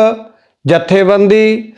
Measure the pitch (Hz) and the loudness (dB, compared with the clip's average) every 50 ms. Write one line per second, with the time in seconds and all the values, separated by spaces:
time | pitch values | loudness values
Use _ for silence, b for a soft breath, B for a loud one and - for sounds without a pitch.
0 | 220 220 226 - - b b b b b b b - 131 170 160 - - 190 196 | 0 0 -2 -6 -14 b b b b b b b -2 -2 -2 -2 0 0 0 0
1 | 190 185 202 196 202 190 214 220 220 214 220 226 220 - - | 2 2 2 2 2 2 2 2 2 0 -2 -4 -8 -14 -20